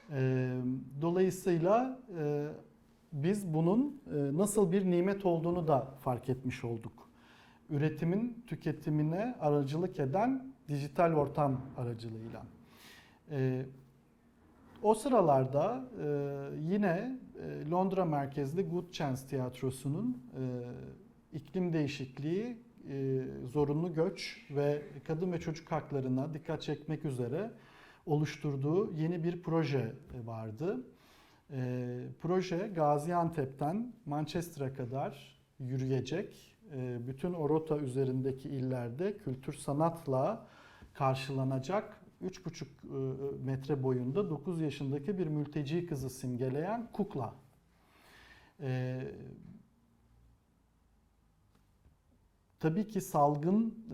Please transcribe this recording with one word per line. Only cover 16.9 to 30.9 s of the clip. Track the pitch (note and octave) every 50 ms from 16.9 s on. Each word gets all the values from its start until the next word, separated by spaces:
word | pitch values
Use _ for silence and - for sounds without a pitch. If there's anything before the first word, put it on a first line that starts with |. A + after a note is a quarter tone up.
| E3 E3+ - C4 C4 B3+ - - - -
e, | E3 D#3 D3 D3 D3 D3+
Londra | E3+ F3+ F#3+ F#3+ F#3 F#3+ F3+
merkezli | D#3+ D3+ C#3+ C#3 C3+ C#3 D3 C#3+ C3+ D#3 F#3 G3 D#3+
Good | E3+ F3+ F3 F3+
Chance | - - E3 C#3 B2+ C3 - -
Tiyatrosu'nun, | D3 C3+ B2+ B2 B2 - C3+ C3 C3 - - C#3 C#3+ F3+ A3 B3+ B3 - - - - C3+ C3 B2+ B2 B2 A#2+ B2 B2+ C3 C3 C3+ C3 - - - - - _ _
e, | -
iklim | D#3 - - - F#3 F3+ F3
değişikliği, | E3 D#3+ D3 C3 - - C3 C3 - - C#3 D#3 E3+ G3 A3+ B3 A#3 A3+ - - - - - D3+
e, | C#3 C#3 C3+ C3+ C3 C3 C3 C3+ C#3 C#3 C3+
zorunlu | B2 C3 D3 D3 C#3 D3 D#3 E3+ F3+ D#3+
göç | D#3+ E3 G3 G3 - - - - - - -
ve | C#3 C#3+ C#3+ D3 D3 D3 - - - C#3+ -
kadın | - D#3+ D#3 F#3 F#3
ve | F3 E3
çocuk | - E3+ D#3 - - -
haklarına | E3 D3 C3+ - C#3+ C3+ C3 B2+ B2+ C3 C#3 D#3+ D#3
dikkat | D3+ - - D#3+ C#3+
çekmek | - - D3+ C#3 - - D#3 - -
üzere | D3+ C3 B2 B2 A#2 C3 E3+ G#3 A#3 - - - - - - - - - - -
oluşturduğu | E3+ D3 D3+ D#3 - - - - D3 C#3 C3+ C3+ D3 E3 F#3+ A3 G#3+ F#3
yeni | D3+ D#3 E3 F3+ E3+ D#3+
bir | F3 E3+ E3+
proje, | - D#3+ D#3+ E3 D#3 C3 C#3 C3 A2+ A2 A2+ - - - -
e, | B2+ A2
vardı. | A#2 A2+ A2+ A2+ A2 G#2+ A2 D3+ F#3 A#3 B3+ - -